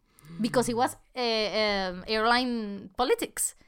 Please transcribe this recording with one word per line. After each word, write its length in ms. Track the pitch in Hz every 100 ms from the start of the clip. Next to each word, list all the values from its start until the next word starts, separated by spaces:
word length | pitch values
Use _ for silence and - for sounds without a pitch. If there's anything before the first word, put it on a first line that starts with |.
| _ _ 151 170
Because 320 | 226 254 -
it 60 | 233
was, 200 | 254 - _
eh, 760 | 254 240 220 208 202 214 202 185
em, 120 | 180 -
airline 840 | 220 226 247 254 233 208 196 214 -
politics. 600 | 262 466 - - - -